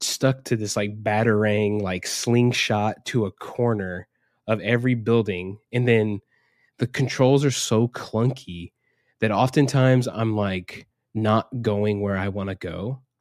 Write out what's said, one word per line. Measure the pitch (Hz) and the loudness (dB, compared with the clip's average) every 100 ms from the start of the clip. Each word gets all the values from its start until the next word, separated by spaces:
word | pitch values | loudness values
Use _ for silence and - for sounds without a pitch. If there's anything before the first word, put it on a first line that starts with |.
stuck | - - 135 131 | -6 0 0 0
to | - 117 | -2 -4
this, | 104 - | -2 -4
like, | 104 107 | -4 -4
batarang, | 107 107 117 104 107 104 104 104 | -2 2 4 4 4 2 2 0
like, | 98 90 - | -2 -4 -6
slingshot | - - 120 123 120 - 107 107 - - | -6 0 4 4 2 0 0 0 -4 -4
to | 123 101 | -2 -2
a | |
corner | - - - 120 107 92 90 98 _ _ _ - | -4 -14 -4 -2 0 -2 -8 -12 _ _ _ -4
of | 110 | -4
every | 101 120 123 | 0 0 2
building. | 120 107 117 104 90 92 101 _ | 0 2 2 2 -4 -6 -10 _
And | 123 123 | -2 4
then | 113 107 101 - _ _ _ _ _ | 4 2 -2 -8 _ _ _ _ _
the | - | -4
controls | - 131 - 127 139 | 0 -2 2 4 4
are | 143 | 2
so | 123 - 110 120 | -2 0 0 0
clunky | - - 110 120 127 - 87 87 _ _ _ _ _ | -4 -6 -2 0 -2 -10 -14 -14 _ _ _ _ _
that | 110 | -2
oftentimes | 101 127 - 139 135 131 127 123 | 2 2 4 2 4 4 4 2
I'm, | 107 113 107 | -2 -2 0
like, | 101 92 90 - - _ _ | 0 -2 -6 -16 -20 _ _
not | 110 107 110 - 123 | -4 2 2 0 -4
going | 110 104 104 101 | -2 0 0 0
where | 101 98 | -2 -2
I | 101 | -2
wanna | 98 98 95 | -4 -6 -6
go. | 92 87 101 135 _ _ | -8 -8 -8 -8 _ _